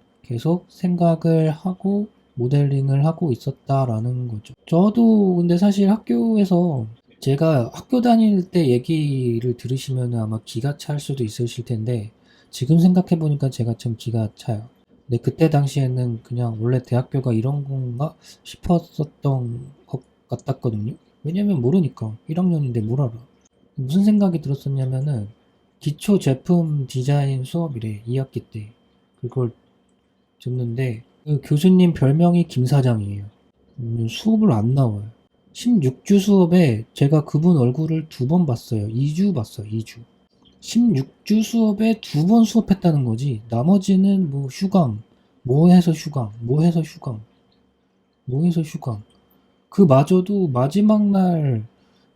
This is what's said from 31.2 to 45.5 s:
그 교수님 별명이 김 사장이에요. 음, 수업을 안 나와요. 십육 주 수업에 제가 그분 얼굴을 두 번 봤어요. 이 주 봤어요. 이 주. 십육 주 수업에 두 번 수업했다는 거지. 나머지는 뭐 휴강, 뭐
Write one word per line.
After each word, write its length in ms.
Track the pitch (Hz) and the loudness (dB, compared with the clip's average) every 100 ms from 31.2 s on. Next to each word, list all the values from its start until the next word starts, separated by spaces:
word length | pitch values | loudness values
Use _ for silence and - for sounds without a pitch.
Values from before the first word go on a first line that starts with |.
그 180 | 151 143 | -6 -4
교수님 520 | - 147 185 185 175 - | -2 2 4 6 4 2
별명이 520 | 135 156 175 175 165 | 2 4 4 2 0
김 200 | 123 127 | 0 0
사장이에요. 580 | 139 123 110 101 101 101 _ _ _ _ - | 2 2 0 -4 -8 -12 _ _ _ _ -12
음, 280 | 117 117 113 | -8 -4 -4
수업을 440 | - 220 220 214 | -4 0 2 2
안 240 | 110 120 135 | 2 2 2
나와요. 400 | 123 101 107 - _ _ _ - | 0 -2 -10 -18 _ _ _ -6
십육 480 | 240 226 127 - | 0 2 2 -2
주 160 | - 202 | 2 2
수업에 640 | 196 196 170 180 151 107 - | 4 4 4 4 4 2 -4
제가 300 | - 139 156 | 0 2 2
그분 320 | 151 151 175 160 | 0 0 2 4
얼굴을 540 | 123 139 160 160 156 | 2 0 -2 -4 -6
두 180 | - 127 | -6 0
번 180 | 175 151 | 2 0
봤어요. 440 | 113 - 113 104 | -2 -4 -4 -4
이 240 | 117 147 | -2 -2
주 180 | 160 202 | 0 -2
봤어요. 340 | 143 113 - 104 | -2 -6 -10 -8
이 180 | 110 110 | -8 -8
주. 160 | 117 - _ _ _ _ _ | -14 -20 _ _ _ _ _
십육 640 | - 233 240 139 - _ | -4 2 2 2 -2 _
주 180 | - 214 | -2 0
수업에 600 | 214 233 214 202 220 220 | 0 0 0 2 0 -2
두 260 | - 147 175 | -4 -2 4
번 160 | 233 | 4
수업했다는 640 | 220 226 - 190 175 147 120 | 4 2 0 2 2 2 0
거지. 360 | 113 143 110 - | -2 -4 -6 -4
나머지는 800 | 113 151 202 196 185 196 196 165 | -2 2 2 4 2 4 2 0
뭐 180 | 139 135 | -4 -6
휴강, 540 | - 196 190 131 107 - _ _ _ | -6 0 2 2 -2 -12 _ _ _
뭐 260 | 120 | -2